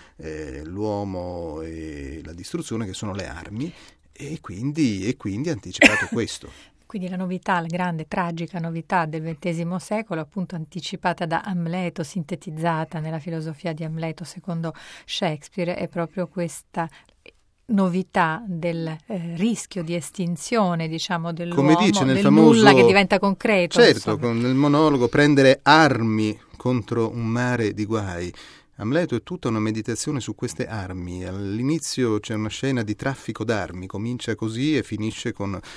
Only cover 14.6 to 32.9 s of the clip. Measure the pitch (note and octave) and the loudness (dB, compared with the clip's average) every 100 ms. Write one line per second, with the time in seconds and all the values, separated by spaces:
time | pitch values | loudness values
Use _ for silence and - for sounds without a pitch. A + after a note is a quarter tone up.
14.6 | E3 - - - - - F3+ D3+ - - | -4 -8 -14 -20 -10 -4 -2 -4 -8 -6
15.6 | E3+ - E3+ F3 E3 - E3+ F#3 E3+ - | -4 -4 -6 -4 -6 -4 -6 -4 -6 -8
16.6 | - - E3 - _ _ - _ _ _ | -10 -6 -6 -8 _ _ -20 _ _ _
17.6 | - G3+ F#3+ F3+ F#3 G3+ D#3+ D#3+ A3+ E3+ | 0 2 4 2 0 0 0 0 -6 -4
18.6 | E3+ E3 D#3+ D#3+ - F#3 E3+ E3+ A3 A3 | -4 -4 -4 -8 -8 -8 -6 -2 0 0
19.6 | - F#3 E3 E3+ - - F3 F3 - A#3 | -4 -8 -4 -6 -6 -6 -4 -4 -2 2
20.6 | F#3 E3+ D#3+ D#3+ - E3+ E3+ E3 F3 D#3 | 2 0 -2 -4 -4 -4 -4 -6 -2 2
21.6 | C#3+ E3 G#3+ - C3+ C3 - G#3+ A3+ A3+ | 6 6 6 4 4 4 6 10 10 10
22.6 | G#3 - - G3 F#3+ G3 G3 F#3+ A#3+ G3 | 10 10 8 8 6 4 2 0 2 2
23.6 | F3 - A3+ A2+ - G#2 A#2+ A2+ B2 C3 | 4 6 6 6 0 -2 0 0 2 2
24.6 | D3 C#3+ D#3 C#3+ A#2+ C3+ D3 C#3 C3 C3 | 4 4 4 4 4 6 6 8 8 6
25.6 | - D3+ D3+ A#2 A2+ G#2+ G#2+ G#2+ - - | 8 8 8 4 2 2 0 -2 -10 -6
26.6 | B2 B2+ G2 A#2 A2+ A#2 A2+ A#2 B2 A#2+ | -2 0 0 -2 -2 -2 -2 0 0 0
27.6 | G#2+ G2 G#2 A2 G2 F2 F2 - - - | -2 -2 -2 -2 -4 -6 -8 -10 -18 -20
28.6 | _ - G#2 D3+ F3 A#2+ - F3+ B2+ A2 | _ -8 -2 0 0 -2 -6 -6 -2 0
29.6 | G#2+ A2 G#2+ A#2 - C#3+ - - B2+ - | 0 -2 -4 -6 -4 -4 -6 -8 -8 -6
30.6 | B2 A2 F2+ F#2 F2 F2+ F2+ F#2+ G2 G#2+ | -8 -8 -8 -8 -8 -8 -8 -6 -6 -2
31.6 | C3 D#3+ - - B2 G#2+ - G#2+ G#2+ - | -2 -2 -2 -2 0 0 -2 -4 -4 -4
32.6 | C3+ B2+ G#2 | -2 -2 -2